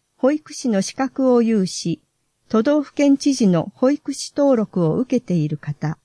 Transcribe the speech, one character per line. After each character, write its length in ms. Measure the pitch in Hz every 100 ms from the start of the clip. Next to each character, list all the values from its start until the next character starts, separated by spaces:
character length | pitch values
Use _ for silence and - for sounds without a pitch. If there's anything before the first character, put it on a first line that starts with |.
| _ _
保 140 | 254
育 220 | 302 -
士 160 | - 247
の 120 | 196
資 140 | - -
格 380 | 262 - 262
を 80 | 247
有 260 | 226 220 180
し、 340 | - 175 160 _ _ _ _ -
都 140 | 220
道 180 | 277 302
府 120 | 277
県 240 | - 285 277
知 160 | 285
事 140 | 262 202
の 240 | 170 - -
保 160 | 254
育 220 | 294 -
士 200 | 269 - -
登 220 | 285 240
録 280 | 202 185 165
を 100 | 160
受 240 | 254 247
け 60 | -
て 100 | 175
い 120 | 151
る 100 | 151
方。 400 | - 143 151 -